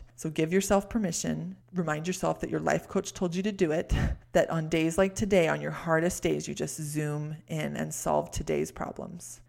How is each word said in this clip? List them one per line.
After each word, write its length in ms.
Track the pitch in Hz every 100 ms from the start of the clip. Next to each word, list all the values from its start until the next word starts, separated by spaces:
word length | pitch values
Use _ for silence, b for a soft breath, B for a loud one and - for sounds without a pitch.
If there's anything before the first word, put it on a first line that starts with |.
| - -
So 140 | 160
give 220 | 156 160
yourself 380 | 185 196 196 196
permission. 640 | 233 185 - 165 156 170 190 -
Remind 340 | 185 160 151 170
yourself 320 | 180 160 160
that 100 | 165
your 100 | 156
life 280 | 160 156 -
coach 260 | 190 -
told 220 | - 180 175
you 80 |
to 80 | 202
do 200 | 196 170
it, 220 | 156 - - -
<laughs> 180 | - -
that 180 | 175 -
on 200 | 165 160
days 280 | 160 160 165
like 160 | 190
today, 340 | 190 202 196 160
on 140 | 147
your 100 | 147
hardest 520 | 156 170 160 175 -
days, 240 | 170 147 151
you 80 | 147
just 220 | 151 -
zoom 600 | 151 151 151 147 151 156 -
in 280 | 160 147 151
and 180 | 156
solve 380 | - 160 151 156
today's 400 | - 156 151 156
problems. 720 | - - - - 170 - -